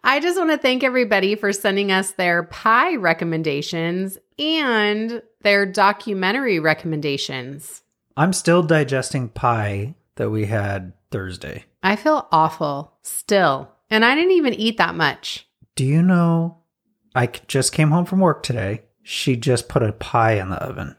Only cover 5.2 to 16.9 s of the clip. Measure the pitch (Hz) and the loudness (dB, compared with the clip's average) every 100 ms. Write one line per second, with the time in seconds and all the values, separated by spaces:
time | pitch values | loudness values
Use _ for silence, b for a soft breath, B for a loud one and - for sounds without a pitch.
5.2 | - _ 208 202 196 190 196 208 - 190 | -14 _ 2 2 2 2 2 2 -6 -2
6.2 | 190 240 262 175 156 156 165 151 147 139 | -2 0 0 0 0 0 -2 -4 -4 -4
7.2 | - 135 123 143 - - _ _ _ - | -6 -8 -10 -14 -18 -20 _ _ _ 0
8.2 | 170 185 - 170 160 160 139 135 - 139 | 0 2 2 2 4 2 2 -2 -2 -4
9.2 | 123 - 123 113 104 98 107 170 _ - | -6 -2 0 0 -2 -4 -6 -10 _ -6
10.2 | 110 107 104 110 101 98 92 - _ 107 | -4 -2 -2 -2 -2 -6 -8 -18 _ -8
11.2 | 92 90 73 - _ _ 190 214 311 302 | -8 -10 -12 -14 _ _ -2 0 0 0
12.2 | - 156 156 - 151 143 151 _ - - | 2 2 2 0 -4 -4 -10 _ -12 -12
13.2 | - 202 165 135 143 _ _ 220 233 285 | 0 4 4 2 -6 _ _ 4 4 4
14.2 | 359 370 277 - 220 226 170 170 151 135 | 4 4 2 0 -2 0 -2 2 -2 -2
15.2 | - - _ _ _ - 135 151 180 175 | -10 -12 _ _ _ -4 0 4 4 4
16.2 | 170 165 165 165 _ _ _ | 4 2 -2 -8 _ _ _